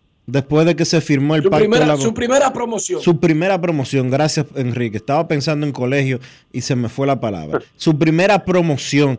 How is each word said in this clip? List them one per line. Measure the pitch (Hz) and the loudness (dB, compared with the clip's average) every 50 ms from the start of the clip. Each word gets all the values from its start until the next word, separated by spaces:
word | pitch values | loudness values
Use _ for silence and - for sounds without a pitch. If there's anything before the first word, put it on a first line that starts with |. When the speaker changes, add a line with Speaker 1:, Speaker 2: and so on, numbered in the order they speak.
| _ _ _ _ _ | _ _ _ _ _
Speaker 1:
después | - 123 139 131 - 147 156 165 | -4 -2 -2 -2 2 2 2 4
de | 170 165 | 2 2
que | 147 170 | 0 0
se | - 175 160 | 0 0 0
firmó | - - 147 135 143 147 156 | 2 2 0 2 2 2 0
el | 165 165 | 2 2
Speaker 2:
Su | 196 | 2
Speaker 1:
pacto | - - 214 | 2 4 2
de | 208 | 4
Speaker 2:
primera, | 226 254 - | 4 2 2
Speaker 1:
la | 151 151 | 2 2
Speaker 2:
su | 139 233 226 214 | 2 0 -2 -2
primera | - 240 233 262 285 285 262 - | -2 -2 2 2 2 2 2 0
promoción. | 233 240 233 226 190 - - 180 - | -2 -6 -4 -4 -6 -4 -4 -6 -2
Speaker 1:
Su | - 180 170 - | 2 2 2 2
primera | 180 165 156 156 175 196 196 175 | 2 2 2 2 2 0 0 0
promoción, | 170 180 160 143 127 - 139 135 127 127 | 0 -2 -2 -2 -4 -2 -2 -2 0 0
gracias, | 131 139 151 151 - 156 143 - - | 0 0 0 0 0 -2 -4 -4 -4
Enrique. | 139 127 123 117 123 123 110 101 | -4 -4 -4 -2 -2 -4 -4 -4
Estaba | 107 - - 139 160 170 | -8 -4 -2 -2 -2 0
pensando | 165 160 143 127 160 151 147 151 | 0 -2 -2 -2 -2 -2 -2 -2
en | 147 | -4
colegio | 123 123 127 127 139 143 135 131 127 123 - - - - _ _ | -4 -4 -4 -2 0 0 0 0 -2 -6 -8 -14 -20 -20 _ _
y | - 123 | -10 -10
se | - - 139 | -4 -2 -2
me | 123 120 110 | -2 -2 -4
fue | - 139 139 | -4 -2 -2
la | 139 135 107 | 0 0 -2
palabra. | 117 110 98 82 78 76 78 - - _ | -2 -4 -4 -6 -8 -6 -6 -6 -8 _
Speaker 3:
<laughs> | _ | _
Speaker 1:
Su | - - 165 156 | -2 0 0 2
primera | 139 165 156 156 170 185 202 202 190 - | 2 2 2 2 2 4 4 2 2 2
promoción | 185 180 180 170 165 143 127 - - 139 143 147 139 127 | 0 0 2 2 2 -2 -2 -4 -2 2 2 2 2 0